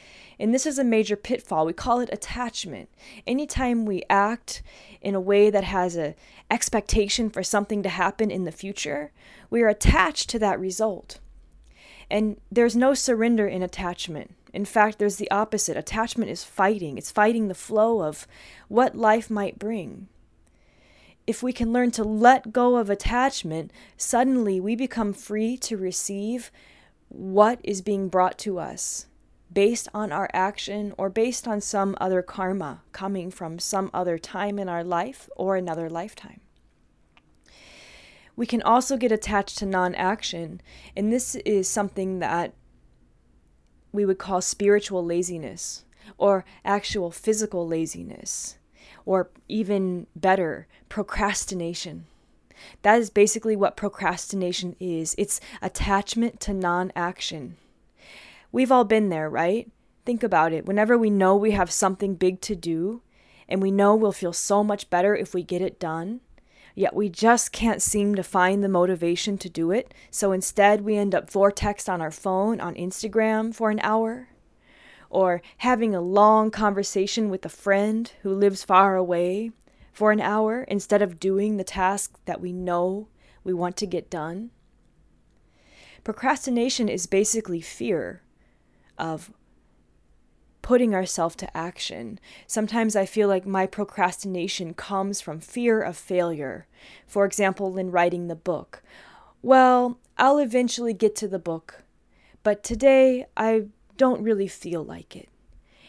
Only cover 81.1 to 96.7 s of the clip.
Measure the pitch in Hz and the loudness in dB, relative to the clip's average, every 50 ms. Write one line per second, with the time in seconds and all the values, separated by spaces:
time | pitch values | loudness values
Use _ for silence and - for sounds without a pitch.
81.1 | 170 160 - 190 190 202 208 214 214 196 190 - - 196 185 190 202 196 - - | -2 -4 -2 0 0 0 0 0 -2 -4 -4 -6 -4 0 0 0 0 -2 -6 -8
82.1 | _ _ - 180 165 - 180 180 180 185 180 180 175 175 175 185 190 208 214 _ | _ _ -8 -8 -8 -6 -6 -8 -8 -6 -4 -2 0 0 0 0 -2 -4 -10 _
83.1 | _ _ _ _ _ _ - 185 185 170 180 180 185 - 208 180 180 165 - - | _ _ _ _ _ _ -6 -4 -2 -2 -2 -4 -4 -6 -8 -6 -6 -8 -6 -6
84.1 | - 160 151 165 175 196 233 233 _ _ _ _ _ _ _ _ _ _ _ _ | -8 -8 -6 -6 -8 -10 -12 -14 _ _ _ _ _ _ _ _ _ _ _ _
85.1 | _ _ _ _ _ _ _ _ _ _ _ _ _ - - - - - - 226 | _ _ _ _ _ _ _ _ _ _ _ _ _ -20 -20 -20 -20 -12 -10 -10
86.1 | 214 - 247 254 302 - - 262 240 233 240 262 - - 220 202 - 180 170 - | -8 -4 -2 -2 -2 -2 -2 -2 0 0 0 0 0 -2 -2 -2 -2 -4 -4 0
87.1 | 196 196 214 - - 226 - 185 170 165 160 - - - 233 226 180 151 95 87 | 2 2 2 2 0 -2 -4 -6 -8 -8 -8 -12 -12 -8 -4 -4 -2 -4 -4 -8
88.1 | - - _ _ _ _ _ _ _ _ _ _ _ _ _ _ _ - 160 165 | -12 -16 _ _ _ _ _ _ _ _ _ _ _ _ _ _ _ -10 -8 -8
89.1 | 160 160 - - - _ _ _ _ _ _ _ _ _ _ _ _ _ _ _ | -8 -8 -12 -18 -20 _ _ _ _ _ _ _ _ _ _ _ _ _ _ _
90.1 | _ _ _ _ _ _ _ _ _ _ - - 247 240 247 220 202 185 185 - | _ _ _ _ _ _ _ _ _ _ -2 2 2 4 4 2 0 -2 -2 -4
91.1 | - 190 165 170 - - - - - 165 165 180 - - - - - - - 214 | -4 -4 -4 -4 -4 -8 -14 -12 -10 -10 -10 -10 -10 -10 -12 -10 -10 -12 -12 -14
92.1 | 208 - _ - - - - - - 220 220 190 220 240 226 220 202 202 190 - | -14 -16 _ -20 -20 -20 -12 -6 -4 -2 -2 -2 0 0 0 2 2 0 0 0
93.1 | - 220 202 202 196 185 190 196 190 190 190 190 - 214 202 - - 208 180 180 | 0 0 2 2 2 0 0 -2 -2 -2 -2 -2 -4 -6 -8 -6 -2 -2 -2 -2
94.1 | - - - 196 185 175 170 190 - - 175 160 - - - - 196 190 196 196 | -2 -6 -8 -6 -6 -4 -4 -6 -6 -6 -8 -8 -10 -12 -8 -4 -4 -2 -2 -2
95.1 | 202 - - 165 151 160 - - - 247 240 233 220 220 - 170 165 - - - | -4 -6 -8 -10 -12 -12 -12 -10 -6 0 2 2 2 2 0 -4 -8 -10 -8 -2
96.1 | 185 180 175 170 165 147 139 127 - - - _ | 0 0 2 0 -2 -6 -8 -8 -10 -12 -16 _